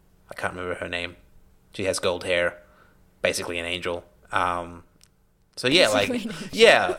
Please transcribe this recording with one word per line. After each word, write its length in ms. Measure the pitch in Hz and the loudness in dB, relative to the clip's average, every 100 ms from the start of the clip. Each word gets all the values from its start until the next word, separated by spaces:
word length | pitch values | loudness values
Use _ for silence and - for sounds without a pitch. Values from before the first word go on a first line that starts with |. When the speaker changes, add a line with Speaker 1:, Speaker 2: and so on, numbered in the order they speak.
| _ _ - | _ _ -18
Speaker 1:
I 40 | |
can't 200 | - 95 | -8 -6
remember 220 | 87 90 87 | -6 -6 -6
her 80 | 90 | -6
name, 280 | 87 87 87 - - - - _ | -6 -8 -12 -20 -20 -20 -20 _
she 120 | - | -6
has 140 | 95 92 | -4 -2
gold 260 | 98 87 | -2 -2
hair, 380 | 95 87 87 - - - - _ _ _ | 0 0 0 -2 -18 -20 -20 _ _ _
basically 360 | 95 87 90 85 | -2 -2 -6 -6
an 80 | 85 | -6
angel. 380 | 87 90 87 - _ - | -6 -6 -6 -10 _ -4
Um, 520 | 98 90 87 85 85 - _ - _ _ _ _ - | 0 0 -2 -6 -14 -20 _ -20 _ _ _ _ -6
so, 120 | 127 | 0
yeah, 180 | 165 131 | 4 4
Speaker 2:
Basically 260 | 107 101 247 | 4 0 -2
Speaker 1:
like, 60 | 208 | -6
Speaker 2:
an 60 | |
angel. 160 | 165 196 | -10 -8
Speaker 1:
yeah. 440 | 208 220 131 98 | 6 8 8 4